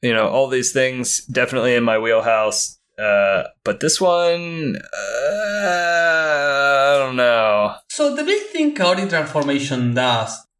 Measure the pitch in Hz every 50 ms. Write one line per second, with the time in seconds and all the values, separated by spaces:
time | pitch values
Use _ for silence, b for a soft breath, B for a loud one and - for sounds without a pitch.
0 | - 123 117 113 110 98 - 127 135 131 127 127 123 - - 139 131 131 127 127
1 | 123 120 - - - _ 123 127 123 120 127 131 113 127 123 120 117 117 110 110
2 | 110 113 113 110 110 117 113 110 110 107 104 - - - - _ _ _ _ -
3 | 107 107 101 101 101 98 98 92 - - _ _ _ - 104 101 - 156 156 -
4 | 190 180 175 175 175 170 170 170 170 170 170 165 156 139 - - - - - 90
5 | 101 98 - 117 131 147 196 208 214 208 208 208 202 190 180 175 175 170 170 170
6 | 170 170 160 160 160 156 151 147 143 143 143 139 139 139 139 139 139 139 143 143
7 | 135 131 127 127 123 120 117 117 110 110 104 104 104 104 - - _ _ - -
8 | 302 285 - 294 302 320 403 415 415 - - 339 311 294 294 - 185 175 185 190
9 | 196 190 170 160 151 147 - 156 143 143 139 139 139 - 135 123 123 120 120 123
10 | 127 127 120 113 110 - - - - _ _ _